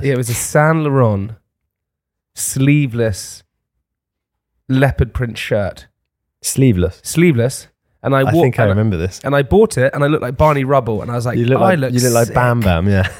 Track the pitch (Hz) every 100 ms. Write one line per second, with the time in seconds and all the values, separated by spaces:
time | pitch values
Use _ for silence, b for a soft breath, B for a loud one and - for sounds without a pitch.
0 | 135 127 117 117 - 151 156 160 151 135
1 | 117 98 98 113 _ _ _ _ _ _
2 | _ _ _ - - 131 135 147 135 117
3 | 113 92 - - _ _ _ _ _ _
4 | _ _ _ _ _ _ - 131 139 -
5 | 127 - 123 107 - 110 92 - - _
6 | _ _ _ _ - - 131 92 87 -
7 | - - 175 123 120 - - _ _ _
8 | 127 135 135 165 139 123 110 98 110 87
9 | 92 - 135 143 139 190 220 - 131 -
10 | 143 151 123 135 156 143 131 139 117 107
11 | 120 120 120 - 120 131 190 175 131 123
12 | 123 117 113 127 123 120 101 85 95 98
13 | 92 -